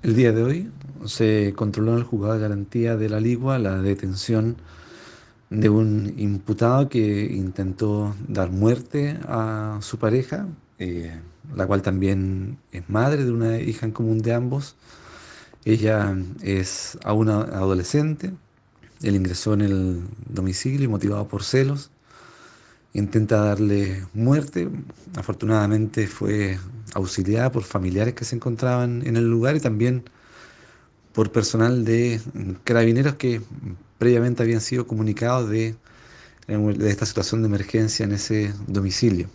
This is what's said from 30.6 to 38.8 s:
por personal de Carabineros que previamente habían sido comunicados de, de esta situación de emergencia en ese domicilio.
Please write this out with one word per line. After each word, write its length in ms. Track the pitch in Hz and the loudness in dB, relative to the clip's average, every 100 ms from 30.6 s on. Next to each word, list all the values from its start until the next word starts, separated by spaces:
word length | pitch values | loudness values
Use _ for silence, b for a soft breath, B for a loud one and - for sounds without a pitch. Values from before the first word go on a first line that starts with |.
| B B B _ _ | B B B _ _
por 180 | - 110 | 0 2
personal 540 | - 101 113 113 123 113 | 2 0 2 4 4 2
de 340 | 113 120 113 113 - 95 95 - | 2 2 0 -6 -8 -6 -6 2
Carabineros 500 | 117 117 117 139 139 | 4 6 4 2 0
que 260 | 131 113 107 - 95 92 - _ | -2 -2 -6 -12 -10 -12 -16 _
previamente 460 | 120 120 120 120 | 4 4 4 2
habían 160 | 117 113 | 0 0
sido 280 | 110 127 120 | 0 -4 -2
comunicados 640 | 110 107 101 117 127 113 | -2 -2 0 0 0 0
de, 260 | 107 113 113 B B B B B B - | -2 -2 -6 B B B B B B -6
de 420 | 104 104 101 107 | -2 0 2 0
esta 160 | 101 110 | 0 -2
situación 380 | - 95 113 | -2 -2 0
de 40 | 110 | 0
emergencia 560 | 104 101 113 110 - | 0 0 0 0 0
en 80 | 104 | -2
ese 420 | 101 - 107 104 101 101 | -2 -2 -2 -2 -4 -4
domicilio. 600 | 98 | -2